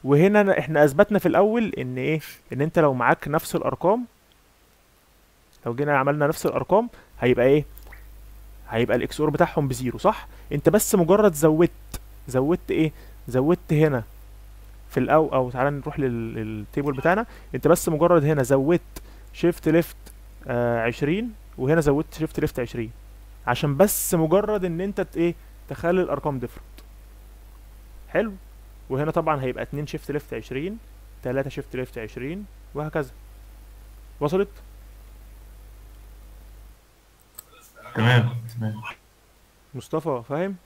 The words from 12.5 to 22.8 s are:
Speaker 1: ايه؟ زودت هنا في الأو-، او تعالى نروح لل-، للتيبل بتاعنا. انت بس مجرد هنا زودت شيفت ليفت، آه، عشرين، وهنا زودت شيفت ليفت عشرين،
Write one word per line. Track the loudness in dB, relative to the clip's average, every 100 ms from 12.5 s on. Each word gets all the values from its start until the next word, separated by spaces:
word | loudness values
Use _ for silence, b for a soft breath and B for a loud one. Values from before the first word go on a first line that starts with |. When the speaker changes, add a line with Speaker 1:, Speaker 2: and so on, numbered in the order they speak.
| -2 -2
Speaker 1:
ايه؟ | 0 0 b b b -4
زودت | 0 2 0 0
هنا | 2 2 2 -4 -16 -20 -20 -20 -20 -20 -20 -6
في | -4
الأو-، | 2 2 4
او | 0 -2
تعالى | -2 -2
نروح | -2 -8 -4
لل-، | -4 -4 -6 -8
للتيبل | -8 -8 -8 -6 -4
بتاعنا. | -2 0 0 -4 B B -2
انت | 2
بس | 2 2
مجرد | 2 4 4 4
هنا | 0
زودت | 2 2 4 0 -2 -20 b b b
شيفت | -2 -2 0 2
ليفت، | 2 0 -8 -20 -20 -20 -20 -6
آه، | -2 0 0
عشرين، | -2 -2 -2 -2 -4 -10 -20 -6
وهنا | 2 2
زودت | 4 2 -2
شيفت | -6 -6 -2
ليفت | -4 -4
عشرين، | -6 -6